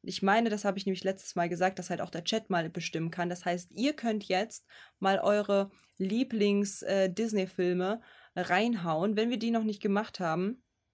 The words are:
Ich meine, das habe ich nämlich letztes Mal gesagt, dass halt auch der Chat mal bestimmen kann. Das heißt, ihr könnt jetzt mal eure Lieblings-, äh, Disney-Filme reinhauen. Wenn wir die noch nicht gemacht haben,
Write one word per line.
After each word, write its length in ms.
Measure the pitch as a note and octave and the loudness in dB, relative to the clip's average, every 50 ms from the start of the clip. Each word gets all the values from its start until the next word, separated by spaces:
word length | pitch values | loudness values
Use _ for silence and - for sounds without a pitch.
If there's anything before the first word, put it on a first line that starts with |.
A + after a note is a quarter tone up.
Ich 180 | - - F3+ - | -10 -8 -6 0
meine, 280 | G3 G3 G3+ A3+ A#3 A3+ | 2 4 4 4 4 2
das 140 | G#3 G#3 G#3 | 0 0 -2
habe 140 | G3+ F#3+ G3 | -2 -2 0
ich 80 | G3 | -2
nämlich 180 | G3 F#3+ F3+ - | -2 -4 -2 -2
letztes 320 | F#3+ F#3+ F#3+ - - - | -4 -4 -4 -10 -8 -4
Mal 120 | F3 E3+ F3 | -2 -2 -2
gesagt, 300 | F3 E3 F3+ F#3+ F#3+ - | 0 0 0 0 0 -2
dass 120 | F3 - | -6 -6
halt 100 | F3+ D#3 | -4 -4
auch 100 | - - | -4 -6
der 140 | - F3 E3 | -8 -8 -4
Chat 260 | - A3 A3 A3 _ | -2 -4 -4 -2 _
mal 180 | F#3+ E3+ E3 E3 | -2 -2 -2 -2
bestimmen 420 | E3+ F3 E3 - - D#3+ E3 E3 | -6 -6 -8 -4 -4 -2 -4 -4
kann. 180 | E3 - F3 F3 | -2 -4 -4 -4
Das 160 | F3+ F3+ - | -4 -4 -4
heißt, 260 | F3+ F3 F3+ F3 - | -4 -4 -4 -6 -10
ihr 220 | - - A#3+ C#4+ D4+ | -6 -2 -2 -2 -2
könnt 300 | - - A#3 G#3+ G#3+ G3+ | 0 -2 -2 -2 -2 -2
jetzt 420 | - F#3 F#3 G#3+ A#3 - - _ _ - - - - _ _ | -2 -2 -2 -2 -4 -8 -16 _ _ -20 -20 -20 -20 _ _
mal 200 | F#3+ F#3+ G3 - | 0 2 2 4
eure 500 | - G3 G#3 G#3 G#3 G3+ G3+ G3 G3 G3 - - - _ - - | 4 2 2 2 2 2 2 2 2 0 -6 -20 -20 _ -8 -6
Lieblings-, 840 | F#3+ F#3+ G#3 A#3 B3+ A#3 A3+ A3 G3 G#3 G3+ G3+ G3+ G3+ - - | -4 -2 0 0 0 0 2 2 4 4 4 4 2 0 -4 -6
äh, 260 | - - G3 G3 F#3+ F#3+ | -2 0 2 2 2 2
Disney-Filme 920 | F3+ G3+ A3+ A3+ G#3+ G3+ F#3 F#3 - - F3+ F3 F3+ F3+ F#3 F#3+ A3 A#3 - - - - - - _ | 2 -2 -2 0 0 0 0 0 -2 0 0 2 2 2 0 0 -2 -4 -6 -18 -20 -20 -20 -10 _
reinhauen. 800 | F3+ F3+ F3 F3+ F#3 A3 A#3+ A#3 G3 E3+ E3+ D#3+ D#3 F3 G#3+ G#3 | -6 0 2 2 4 4 2 0 0 0 0 0 2 2 2 2
Wenn 140 | G#3 A3 A#3 | 2 0 0
wir 80 | B3+ G#3+ | 0 0
die 120 | A3+ A#3 | 0 0
noch 140 | A#3 A3+ A3 | 0 0 0
nicht 160 | G#3+ G#3 - | -2 -4 -2
gemacht 400 | - G#3 G3 G#3 A3+ - - - | 0 0 2 2 0 -2 -6 -4
haben, 420 | F#3 E3 D#3+ F3 F#3 G3+ B3+ - _ _ _ _ _ _ | -2 0 0 0 0 -2 -4 -6 _ _ _ _ _ _